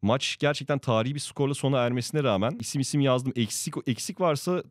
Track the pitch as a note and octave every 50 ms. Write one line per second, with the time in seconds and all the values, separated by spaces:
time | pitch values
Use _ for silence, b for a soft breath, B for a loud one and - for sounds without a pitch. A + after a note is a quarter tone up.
0 | - G2+ A#2+ C3+ - - - - D3 C#3+ D3 - C#3 - D3 C3+ - C#3 A#2 A2
1 | A2+ C3 C#3+ D3 - - - - C#3 C#3 C#3+ - - C3+ C#3+ B2+ A#2+ A#2+ B2 B2
2 | A#2 - - D3+ C#3 B2+ G#2 F#2+ G#2 B2 F3 A#2+ A#2 - - C#3+ C3 - - D3
3 | C#3 C3+ B2+ B2+ B2+ C3+ - B2 A2+ G#2+ - - - E3 - - - C#3 A#2 -
4 | - - F#3 - F#3 E3+ D3 C#3 - F3+ F3+ F3 - -